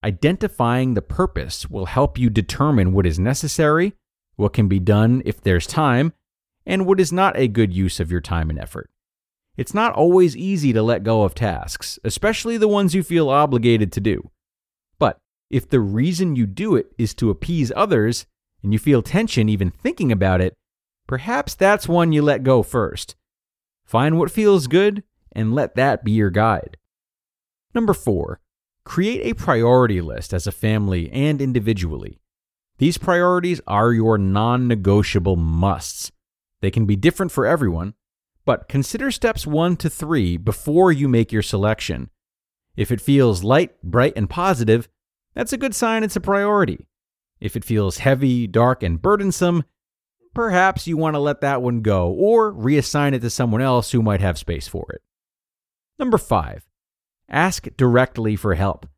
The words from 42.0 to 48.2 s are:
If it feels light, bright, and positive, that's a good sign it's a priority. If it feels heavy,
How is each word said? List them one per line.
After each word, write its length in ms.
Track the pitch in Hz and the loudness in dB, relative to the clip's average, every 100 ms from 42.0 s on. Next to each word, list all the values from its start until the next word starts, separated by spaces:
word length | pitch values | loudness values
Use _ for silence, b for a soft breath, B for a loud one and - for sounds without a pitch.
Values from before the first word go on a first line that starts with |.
| 64 _ _ _ _ _ _ - | -10 _ _ _ _ _ _ -8
If 140 | 101 | -4
it 100 | 117 | -4
feels 440 | - 139 123 95 | 2 4 4 2
light, 380 | 98 139 180 _ | 2 2 2 _
bright, 320 | 92 117 135 - | -4 0 0 0
and 140 | 101 | -6
positive, 580 | - 185 156 113 113 117 _ _ _ _ | -2 -2 0 2 2 0 _ _ _ _
that's 180 | - 226 | -8 -6
a 60 | 247 | -4
good 160 | 262 | -4
sign 300 | 208 233 226 | -2 -2 -2
it's 120 | 220 196 | -2 -4
a 40 | |
priority. 680 | 180 196 202 208 156 85 - _ _ _ _ _ | -2 0 0 0 0 -4 -12 _ _ _ _ _
If 160 | 104 - | -8 -8
it 80 | |
feels 340 | - 107 98 - | -2 0 0 0
heavy, 480 | 135 135 | 0 2